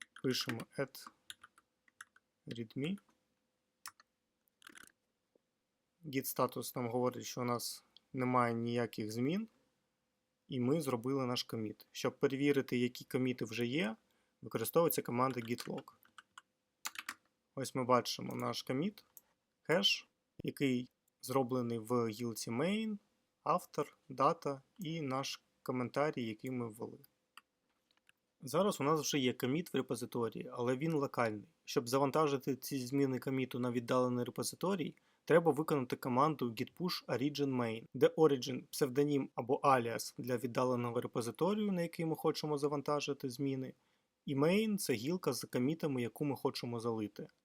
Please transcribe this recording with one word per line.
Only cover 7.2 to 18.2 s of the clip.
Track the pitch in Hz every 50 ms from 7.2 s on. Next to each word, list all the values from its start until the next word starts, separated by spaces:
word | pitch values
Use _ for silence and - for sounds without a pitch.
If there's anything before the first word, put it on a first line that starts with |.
| 113
що | - - 135
у | 123
нас | 123 120 117 - - - - - _ _ - _ _ -
немає | 135 127 123 127 123 120 117 117
ніяких | 117 117 117 120 120 123 110 - - 113 107 107
змін, | 117 123 139 170 202 226 220 _ _ _ _ _ _ _ _ _ _ _ _ _ _ _ _ _ _ _ -
і | - 127
ми | 120 123 143 170
зробили | 156 135 127 117 113 131 139 139 131
наш | 123 123 120 -
коміт. | - - 113 110 104 - - - - -
Щоб | - - 131 120 -
перевірити, | - 143 139 131 143 143 143 139 127 - - 123
які | 123 123 123 - -
коміти | - - 127 127 127 123 - -
вже | 107 113 113 120
є, | 120 127 156 185 214 226 - _ _ _ _ _ _ _ _ -
використовується | 113 - 123 113 110 - 165 170 156 - - -
команда | - - 120 127 131 127 123
git | 117 113 120 - - -
log. | - - - - - _ _ _ _ - - _ _ - - _ _ _ _ _ _ _ - - - - - - - - _ _ _ _ _ _ _
Ось | - 131 - -
ми | 131 127
бачимо | 117 123 123 - - - -